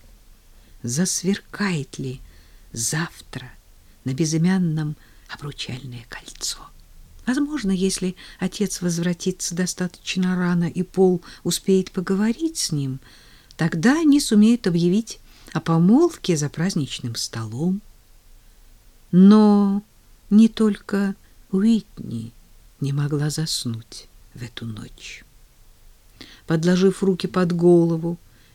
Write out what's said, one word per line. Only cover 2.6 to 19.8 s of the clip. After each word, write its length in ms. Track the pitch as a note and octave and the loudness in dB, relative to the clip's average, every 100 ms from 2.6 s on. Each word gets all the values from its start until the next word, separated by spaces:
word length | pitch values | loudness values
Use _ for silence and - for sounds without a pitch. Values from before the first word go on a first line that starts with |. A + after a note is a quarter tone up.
| - | -16
завтра 760 | A#2+ A#2 D#3 E3+ - - - B2+ - _ - - - B2+ | -8 -4 -4 -6 -10 -16 -16 -16 -20 _ -20 -20 -10 -8
на 80 | |
безымянном 800 | C3+ D#3 D#3+ F3 F#3+ E3+ D#3 D3+ D#3 - - - | -2 0 2 2 2 0 -2 -4 -8 -16 -20 -18
обручальное 800 | - D3 - - B2 C3 A#2+ A#2 | -14 -14 -12 -12 -12 -12 -16 -16
кольцо? 520 | - - - - - - - - - - - - | -18 -18 -12 -10 -10 -16 -20 -20 -20 -20 -10 -4
Возможно, 460 | C4 D4 D4+ G3 | -2 -2 -4 -2
если 440 | F#3 F#3+ - F#3 - - - | 0 -2 -2 -6 -8 -18 -8
отец 420 | F#3 - G3 - | -8 -4 -6 -4
возвратится 720 | F3+ E3+ F3 F3 F#3 F#3 - F3 | -4 -2 -4 -2 -4 -6 -8 -4
достаточно 800 | F#3 - F3+ - - F#3 F#3 F3+ | -4 -4 -8 -8 -8 -2 -2 0
рано 300 | F3+ F3 F3 | 0 0 0
и 180 | F3+ | -2
Пол 380 | F3 F#3+ F#3 F3 - - | -6 2 2 2 -4 -8
успеет 480 | F3 - - F#3+ F3+ | -6 -4 2 0 0
поговорить 680 | F#3+ F3+ F#3+ G#3+ A#3 D#4+ D#4+ | -6 -4 0 0 -2 -6 -6
с 140 | - | -4
ним, 280 | D3 C3+ C3 - - - - _ - | -4 -4 -8 -12 -20 -20 -20 _ -4
тогда 440 | E3 E3 G#3+ D#4 | -2 2 2 4
они 220 | D#4 C#4+ | 4 4
сумеют 460 | - G#3 G#3+ A#3 F#3+ | 4 4 6 4 2
объявить 520 | E3+ F3 G3+ A3 - - - - | 2 2 2 -2 -14 -20 -20 -8
о 100 | D#3+ | -6
помолвке 760 | E3 E3 F3 B3+ E4+ - - D3+ | 0 4 6 6 4 0 -2 -2
за 100 | D3 | -2
праздничным 680 | - F#3 F3+ C3 - B2 A2+ | -2 -2 -2 -4 -6 -8 -8
столом. 680 | - A#2 A2 A#2+ F3 G3 - - _ - _ - - _ - - - _ - | -8 -8 -10 -4 -2 -4 -8 -20 _ -20 _ -20 -20 _ -20 -20 -20 _ 0
Но... 720 | F3 G3 G#3+ G#3 G3+ G3+ G3+ | 8 10 10 8 6 2 0